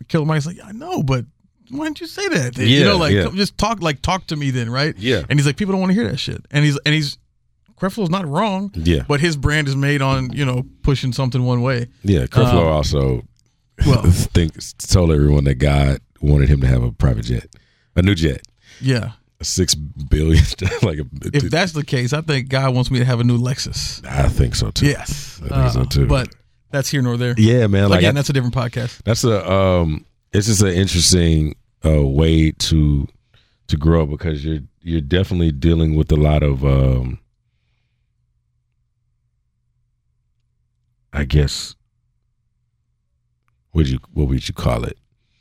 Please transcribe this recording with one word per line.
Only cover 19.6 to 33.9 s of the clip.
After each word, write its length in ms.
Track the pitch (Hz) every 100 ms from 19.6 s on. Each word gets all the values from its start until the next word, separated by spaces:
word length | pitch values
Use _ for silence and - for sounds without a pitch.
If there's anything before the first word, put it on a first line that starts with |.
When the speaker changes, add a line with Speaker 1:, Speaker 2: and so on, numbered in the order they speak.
| 87
Speaker 2:
billion, 720 | 76 73 - 67 76 80 78 73 -
<laughs> 200 | 92 -
like 180 | 104 76
a 60 | 65 - -
Speaker 1:
If 180 | 143 120
that's 220 | 156 185
the 120 | 151
case, 280 | - 131 123
I 80 | 147
think 280 | 160 139 135
God 240 | 135 135
wants 180 | 123 123
me 80 | 127
to 40 |
have 140 | 123 117
a 60 |
new 120 | 120 117
Lexus. 680 | 127 139 - - - - -
Speaker 2:
I 220 | - -
think 260 | - 123
so, 160 | - 107
too. 160 | - 143
Speaker 1:
Yes. 540 | 123 - - - - -
Speaker 2:
I 120 | 135
think 100 | 127
so, 80 | 120
Speaker 1:
Uh, 40 | 127
Speaker 2:
too. 200 | 135 135
Speaker 1:
but 220 | 139 123 - _ _ _
that's 180 | 143 131
here 140 | 143
nor 140 | 123 120
there. 180 | 123 117
Speaker 2:
Yeah, 300 | 107 123 110
man, 220 | 98 101
like, 80 | 92
Speaker 1:
Again, 100 | 98
Speaker 2:
I 100 | 143
Speaker 1:
that's 100 | 135
a 20 |
different 220 | 135 120
podcast. 480 | 123 120 123 117 -
Speaker 2:
That's 200 | - 113
a, 260 | 123 104 87
um, 560 | 98 95 90 82 76 - _ _
it's 140 | 104 104
just 160 | 101
an 60 | 101
interesting, 880 | 87 98 87 80 92 82 80 76 - _ _
uh, 220 | 78 76 69
way 460 | 69 80 80 78
to, 560 | - - 80 73 71 69 _ _ _ _ _ -
to 100 | 76
grow 300 | 76